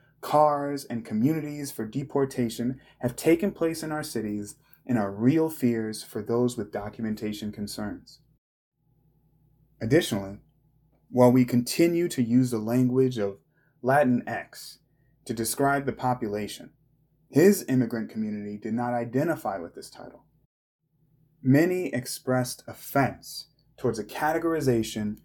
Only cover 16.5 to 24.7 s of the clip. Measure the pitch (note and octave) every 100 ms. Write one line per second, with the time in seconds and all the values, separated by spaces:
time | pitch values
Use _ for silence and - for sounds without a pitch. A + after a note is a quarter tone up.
16.5 | - - _ _ _ _ _ _ C#3 F#3+
17.5 | G3 - C3 A2+ A2+ G#2+ A2 G#2+ G#2+ G#2
18.5 | G#2 A2 A2+ B2 A#2+ A#2+ B2+ E3 D3 A2
19.5 | G2 E2+ - - - - - _ _ _
20.5 | _ _ _ _ _ _ _ _ _ C3
21.5 | C#3+ F3 F#3 F3+ B2+ B2+ - - B2+ B2
22.5 | - - G#2+ - C#3 A#2+ - - - -
23.5 | _ _ - B2 G#2+ G#2 - D3+ E3 E3
24.5 | D#3+ C3